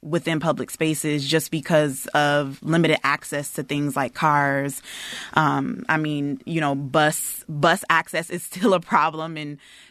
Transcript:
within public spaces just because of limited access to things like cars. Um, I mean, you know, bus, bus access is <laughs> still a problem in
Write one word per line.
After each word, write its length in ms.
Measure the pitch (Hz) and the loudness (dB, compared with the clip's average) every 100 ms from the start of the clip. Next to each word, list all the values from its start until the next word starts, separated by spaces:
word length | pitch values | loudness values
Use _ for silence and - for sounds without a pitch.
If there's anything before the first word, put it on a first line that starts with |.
within 360 | 147 165 165 160 | -4 -2 0 0
public 320 | 170 135 123 | 0 0 -4
spaces 560 | - 160 151 156 147 139 | -2 0 0 -2 -2 0
just 240 | 160 - | 0 0
because 560 | 160 - 156 151 131 - | -4 2 4 4 -2 -2
of 480 | 147 147 147 139 135 | 2 4 2 0 -4
limited 360 | 151 165 160 151 | 0 4 4 4
access 480 | 135 147 - 147 143 | 2 -2 -2 -6 -4
to 100 | - | -8
things 320 | 123 147 147 139 | -4 -2 0 0
like 180 | 131 | -2
cars. 680 | - 156 147 143 139 139 - - - - - - | 0 2 4 4 0 -2 -6 -12 -14 -12 -12 -2
Um, 500 | - 151 139 135 - - | 2 2 2 -2 -4 -2
I 80 | 156 | 0
mean, 440 | 151 147 143 135 | 0 -2 -2 -4
you 160 | - 160 | -4 -2
know, 160 | 147 139 | 0 0
bus, 680 | 139 156 151 - - - - | 0 2 2 2 -6 -8 -8
bus 340 | 147 165 185 - | 2 4 4 0
access 400 | 165 - 165 170 | -2 -2 -6 -6
is 120 | 170 | -10
<laughs> 20 | |
still 280 | - 190 214 | -10 -2 2
a 60 | 180 | 2
problem 560 | - 196 156 156 160 156 | 2 0 0 -2 -8 -8
in 220 | 147 147 - - - | -10 -12 -18 -20 -20